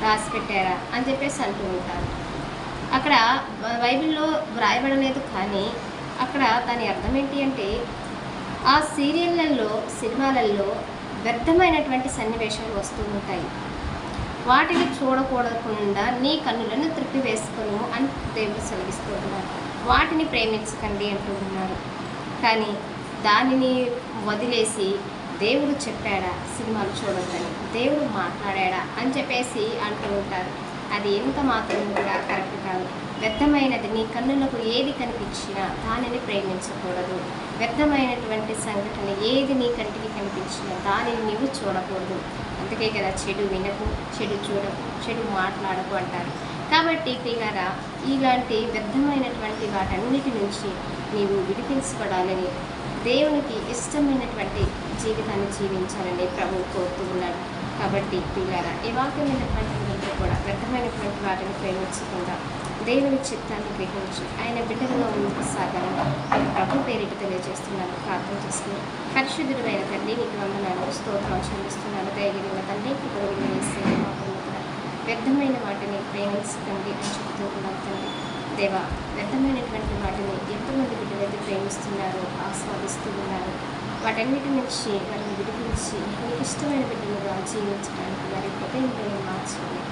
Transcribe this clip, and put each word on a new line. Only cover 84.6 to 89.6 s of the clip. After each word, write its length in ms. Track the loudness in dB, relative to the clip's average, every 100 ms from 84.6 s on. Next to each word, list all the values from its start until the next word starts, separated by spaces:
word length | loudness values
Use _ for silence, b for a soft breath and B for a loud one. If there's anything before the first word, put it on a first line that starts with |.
| 0 -2 0 0 -2
వారిని 240 | -4 -4 -2
విడిపించి 580 | -4 -2 -2 -2 -2 -4 -4
నీకు 360 | -2 -2 -2
ఇష్టమైన 420 | -2 -2 0 2 0
బిడ్డలుగా 420 | -2 -2 -2 -2 -2 -4
జీవించడానికి 720 | -2 -2 -2 -4 -6 -4 -4 -4
వారి 160 | -4 -4 -4
హృదయంలో 600 | -4 0 0 0 -4 -4 -4
మార్చండి. 540 | -4 -4 -6